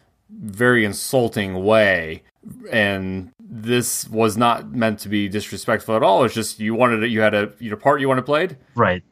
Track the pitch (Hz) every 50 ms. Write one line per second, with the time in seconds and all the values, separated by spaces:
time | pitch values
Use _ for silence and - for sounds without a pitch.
0 | _ _ _ _ _ _ 214 220 180 107 95 101 123 123 123 120 110 104 98 -
1 | - - - 127 117 113 - 117 101 95 92 92 95 104 110 110 107 98 95 87
2 | 82 80 80 85 _ _ _ _ - - - - - - - 113 104 101 101 95
3 | 95 95 95 95 92 87 _ _ 233 190 120 113 107 117 120 123 113 - - -
4 | - - 110 110 113 107 98 113 123 117 117 113 - 107 107 123 117 110 107 104
5 | - 98 104 104 104 98 95 107 98 - - 92 - - 113 104 - - 110 110
6 | 135 175 196 175 135 110 - 117 107 - - - 110 107 113 113 127 120 117 110
7 | 107 120 117 110 110 107 104 104 104 104 - - 120 110 104 104 - 143 147 147
8 | 135 135 131 127 123 - 147 151 180 180 151 - _ _ - 123 113 98 90 90
9 | - _